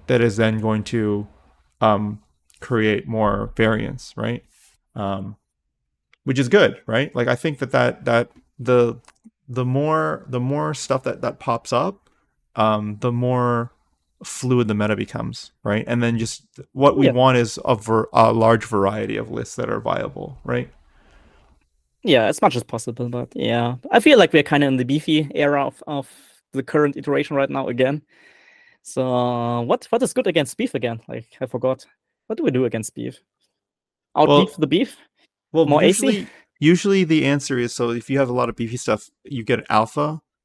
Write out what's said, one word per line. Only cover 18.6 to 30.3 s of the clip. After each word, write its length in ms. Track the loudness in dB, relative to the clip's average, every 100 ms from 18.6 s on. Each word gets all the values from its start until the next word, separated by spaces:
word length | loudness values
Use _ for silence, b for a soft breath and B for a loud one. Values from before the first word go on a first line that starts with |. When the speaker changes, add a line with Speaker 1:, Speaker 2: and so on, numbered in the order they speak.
| 2
Speaker 1:
variety 520 | 0 0 0 -4 -6
of 140 | -6
lists 240 | -8 -8 -8
that 140 | -6
are 100 | -4
viable, 580 | -2 -4 -6 -10 -14 -12
right? 260 | -6 -6 -6 _ b b b b b b b b _ _ _ _
Speaker 2:
Yeah, 220 | 2 4 4
as 160 | 2
much 140 | 0 0
as 80 |
possible, 460 | -6 -8 -8 -8 -8
but 200 | -8 -8 -6
yeah. 400 | -2 -2 -2 -6 0
I 80 | 2
feel 180 | 6 6
like 120 | 6
we're 120 | 4
kinda 240 | 2 2 2
in 100 | 0
the 80 | 0
beefy 440 | -2 0 -2 0 -2
era 300 | 0 0 -2
of, 180 | -8 -10
of 220 | -10 -10 -16 -20 _ _
the 120 | -8
current 340 | -2 2 2 0
iteration 380 | -2 -2 -2 -2
right 140 | -2
now 180 | -2 -4
again. 340 | 0 0 0 -8 b b b b b b b
So, 320 | -10 -4 -2
uh, 480 | 0 0 -2 -2 -2
what, 240 | -2 -2 -2
what 160 | -2
is 120 | 0
good 140 | -2
against 300 | 0